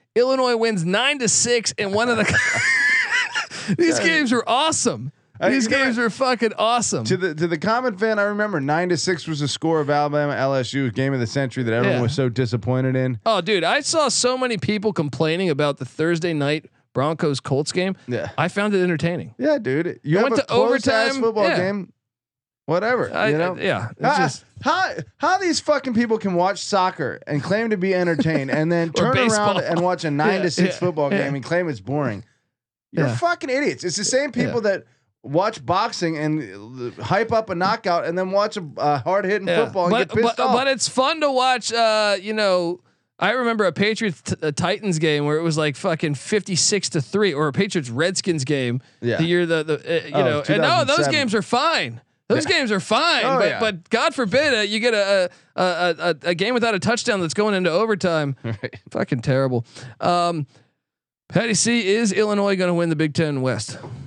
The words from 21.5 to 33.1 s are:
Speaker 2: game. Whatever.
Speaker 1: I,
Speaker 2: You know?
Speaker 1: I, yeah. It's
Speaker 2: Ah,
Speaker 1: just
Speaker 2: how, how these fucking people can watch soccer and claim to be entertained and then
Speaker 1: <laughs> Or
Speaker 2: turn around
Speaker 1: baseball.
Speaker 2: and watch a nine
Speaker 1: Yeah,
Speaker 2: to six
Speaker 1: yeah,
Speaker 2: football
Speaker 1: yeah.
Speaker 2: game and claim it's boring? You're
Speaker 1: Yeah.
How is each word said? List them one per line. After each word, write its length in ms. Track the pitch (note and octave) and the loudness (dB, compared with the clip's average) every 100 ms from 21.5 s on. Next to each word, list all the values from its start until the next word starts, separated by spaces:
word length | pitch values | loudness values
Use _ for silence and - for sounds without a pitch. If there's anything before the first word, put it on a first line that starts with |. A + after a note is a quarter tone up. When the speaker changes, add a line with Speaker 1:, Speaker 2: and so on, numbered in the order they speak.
| E3+ | 2
Speaker 2:
game. 360 | F#3 G3+ - _ _ _ _ _ _ _ - | 0 -4 -8 _ _ _ _ _ _ _ -2
Whatever. 460 | E3+ A3 B3 G#2 | 0 2 0 0
Speaker 1:
I, 160 | D#2 G#2+ | 0 2
Speaker 2:
You 80 | D3+ | 2
know? 180 | F3 F3+ | 0 -2
Speaker 1:
I, 40 | |
yeah. 280 | F#3+ G#2+ A2+ | -2 -2 -4
It's 80 | - | -2
Speaker 2:
Ah, 120 | B3 D4 | 0 2
Speaker 1:
just 260 | C4 - - - | 0 -4 -14 -6
Speaker 2:
how, 300 | C4+ F4 F4 - - - | -2 0 -2 -4 -12 -4
how 220 | D4 F#4+ | 0 2
these 200 | F4+ C#4 | 0 0
fucking 360 | - C#4+ C4+ | 0 0 0
people 240 | A3+ A#3 A3 | 0 0 0
can 160 | G3 | 0
watch 260 | F3 F#3 G3 | 2 2 0
soccer 580 | - G3 F#3 - B2+ C#2+ - | 0 2 2 0 -6 -6 -4
and 160 | C#3+ | -4
claim 280 | E3 G#3 A#3 | 0 0 0
to 60 | G#3 | 0
be 160 | F#3+ | 2
entertained 560 | F3+ F3 D#3+ D#3+ D#3 C3+ | 2 2 2 2 0 0
and 180 | D3+ D#3+ | 0 2
then 200 | E3+ E3 | 2 0
Speaker 1:
<laughs> 0 | |
Or 20 | |
Speaker 2:
turn 140 | D#3 A#3 | 0 2
around 80 | C4 A#3 | 4 4
Speaker 1:
baseball. 320 | G#3 G#3 F#3 | 4 2 0
Speaker 2:
and 220 | D#3 E3+ | 0 0
watch 240 | F3+ F3+ | 0 0
a 60 | E3 | -2
nine 220 | C#3+ D#3 | 0 2
Speaker 1:
Yeah, 80 | F#3+ | 2
Speaker 2:
to 80 | F3+ | 0
six 220 | - F#3 | 2 0
Speaker 1:
yeah, 40 | - | 2
Speaker 2:
football 320 | F3+ D#3 C#3 | -2 0 0
Speaker 1:
yeah. 120 | - | 0
Speaker 2:
game 100 | C#3 | -2
and 80 | C#3 | -4
claim 260 | A#2 E3+ F3 | -2 0 0
it's 120 | A2+ | -4
boring? 440 | F#2+ D3 C3 G2 - _ _ _ _ _ _ | -4 -2 -2 -4 -12 _ _ _ _ _ _
You're 140 | - | -2
Speaker 1:
Yeah. 80 | C#3 | 0